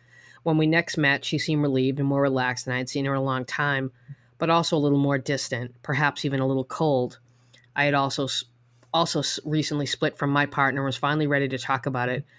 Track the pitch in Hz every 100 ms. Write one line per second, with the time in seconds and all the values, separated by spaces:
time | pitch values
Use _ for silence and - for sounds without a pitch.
0 | _ - - - 165 156 156 165 170 -
1 | 147 139 - 151 - 151 147 131 131 135
2 | 139 139 139 131 123 123 - 123 127 143
3 | 139 135 135 131 127 - 147 135 131 -
4 | - - _ - 165 165 165 160 143 143
5 | 139 139 139 139 - 120 123 - - 135
6 | 147 143 147 135 135 135 131 - 156 135
7 | 123 - _ _ _ _ _ 139 143 143
8 | 139 - 135 - - _ _ _ - 165
9 | 170 156 - - 160 156 147 147 139 -
10 | 151 - 143 143 143 147 139 135 139 127
11 | 143 151 147 143 139 131 - 131 143 127
12 | 123 131 -